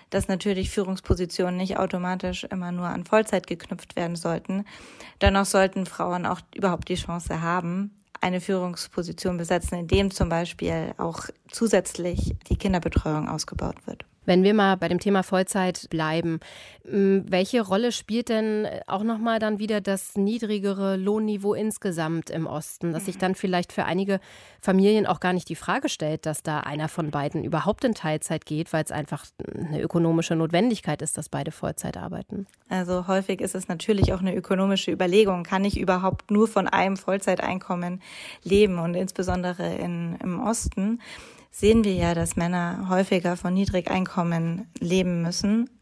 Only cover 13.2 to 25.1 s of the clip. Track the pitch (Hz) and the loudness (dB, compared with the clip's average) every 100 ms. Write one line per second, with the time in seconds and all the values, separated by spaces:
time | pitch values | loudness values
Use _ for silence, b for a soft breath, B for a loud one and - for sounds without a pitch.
13.2 | - 156 - - - - - - - _ | -2 -4 -6 -6 -6 -8 -10 -12 -14 _
14.2 | - 180 196 214 196 190 170 175 202 190 | 2 6 6 6 4 4 2 0 2 2
15.2 | 185 185 185 202 185 175 - 160 156 165 | 2 0 2 2 0 -2 -4 -2 0 0
16.2 | 165 160 B B B B - 202 196 196 | 0 -2 B B B B -4 2 4 4
17.2 | - 180 196 247 190 190 240 - - 226 | 4 0 2 2 2 2 0 -2 -2 -2
18.2 | 240 220 214 214 214 - - 196 220 220 | 0 0 0 0 -2 -6 -4 -2 -2 0
19.2 | 226 226 220 208 214 208 196 196 - 202 | 0 0 0 0 0 0 0 -2 -2 0
20.2 | 196 233 214 208 196 196 196 190 190 214 | 0 0 0 0 0 0 0 0 0 0
21.2 | 214 208 202 - 214 - 196 165 156 165 | 0 0 0 0 -2 -2 -4 -2 -2 -2
22.2 | - 160 160 151 - - 170 160 196 175 | -4 -4 -4 -4 -6 -4 -4 -2 -4 -2
23.2 | 185 - 196 180 180 - - 175 196 190 | -2 -2 0 0 -2 -2 -2 0 0 -2
24.2 | B B B B - 190 196 214 196 | B B B B 2 6 6 6 4